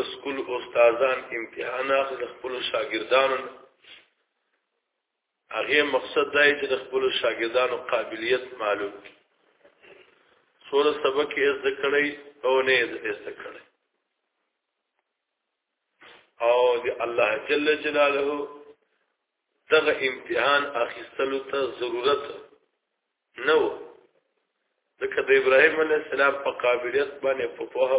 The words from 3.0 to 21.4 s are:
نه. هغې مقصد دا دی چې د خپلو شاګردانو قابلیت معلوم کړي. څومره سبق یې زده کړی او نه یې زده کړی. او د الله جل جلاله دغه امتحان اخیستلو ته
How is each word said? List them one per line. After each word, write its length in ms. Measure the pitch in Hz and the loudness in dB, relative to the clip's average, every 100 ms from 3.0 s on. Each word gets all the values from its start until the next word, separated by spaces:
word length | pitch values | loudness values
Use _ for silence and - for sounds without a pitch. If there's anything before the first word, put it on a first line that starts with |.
| 107 127 135 131 | 2 4 4 0
نه. 140 | 131 - - _ - - _ _ _ _ _ _ _ _ _ _ _ _ _ _ - | -6 -16 -20 _ -20 -20 _ _ _ _ _ _ _ _ _ _ _ _ _ _ -10
هغې 300 | 110 110 147 | -8 0 0
مقصد 440 | 147 127 - 156 139 | 2 -2 -2 -2 0
دا 100 | 143 | 4
دی 100 | 147 143 | 4 2
چې 60 | 139 | -2
د 60 | 131 | -4
خپلو 240 | - 131 131 | -2 -2 -2
شاګردانو 680 | - 120 113 113 123 123 117 - | 0 -2 -2 -2 0 0 -4 -4
قابلیت 520 | 117 107 110 117 127 - | -4 -4 -6 -2 -2 -2
معلوم 380 | - 107 101 101 | -6 -2 -2 -4
کړي. 220 | - - _ _ _ _ _ _ _ - - - _ _ _ _ _ - | -10 -20 _ _ _ _ _ _ _ -20 -20 -20 _ _ _ _ _ -2
څومره 260 | 139 147 147 | 2 2 2
سبق 260 | 135 139 147 135 | 0 0 -2 0
یې 120 | 143 135 | 0 2
زده 120 | 139 135 | -2 -2
کړی 260 | 135 143 147 143 - - | 0 2 0 -4 -18 -4
او 180 | 127 131 | 0 2
نه 100 | 131 | 4
یې 140 | 127 110 113 110 101 | 2 2 -4 -8 -8
زده 140 | 104 - | -10 -14
کړی. 220 | - - _ _ _ _ _ _ _ _ _ _ _ _ _ _ _ _ _ _ _ _ _ _ _ _ - - _ - | -16 -18 _ _ _ _ _ _ _ _ _ _ _ _ _ _ _ _ _ _ _ _ _ _ _ _ -20 -20 _ 0
او 360 | 117 123 123 120 | 4 6 4 2
د 100 | 120 - | -2 -4
الله 300 | 117 120 107 110 - | -2 0 0 0 -2
جل 200 | 147 151 147 | 0 2 0
جلاله 460 | 151 147 143 139 143 147 - - - - _ _ _ _ _ _ _ _ - | 0 2 2 2 -2 -4 -8 -12 -20 -20 _ _ _ _ _ _ _ _ 2
دغه 240 | 156 151 135 131 | 2 4 0 -2
امتحان 560 | 127 - 117 135 143 139 120 | -6 -4 0 2 2 0 -4
اخیستلو 640 | 117 123 113 - 135 | -4 -6 -14 -6 -4
ته 200 | 135 | -4